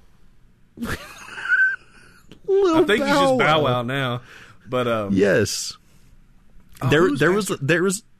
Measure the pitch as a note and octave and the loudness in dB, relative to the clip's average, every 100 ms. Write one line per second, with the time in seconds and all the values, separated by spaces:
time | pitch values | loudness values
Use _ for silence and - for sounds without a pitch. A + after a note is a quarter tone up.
0 | - - - - - _ _ - A#3 - | -20 -20 -20 -20 -20 _ _ -12 -10 -10
1 | - - - - C6+ C6+ C6+ C6+ - - | -12 -20 -18 -12 -2 0 0 -2 -12 -20
2 | - - - - - G4 F#4+ D#4+ D4+ A#3 | -20 -20 -20 -14 -2 2 4 2 2 2
3 | C#4 C#4+ C#4 B3+ D3 D#3 C#3 B2 A#2+ C#3 | 2 2 2 2 2 2 2 -2 -2 -4
4 | B2+ A#2+ - - - - - B2+ A#2+ A2+ | -4 -6 -10 -20 -20 -20 -6 -4 0 -2
5 | G2 G2+ G3+ D3+ G2+ - - - _ - | 0 0 2 2 0 -4 -10 -14 _ -20
6 | - - - - - - - - B2+ C#3+ | -20 -20 -20 -20 -20 -20 -20 -6 0 4
7 | F#3 C#4+ F#3 G3+ G3 F3+ C#3 E3+ F#3+ F#3 | 4 2 2 2 -2 -4 0 0 0 -2
8 | - _ | -10 _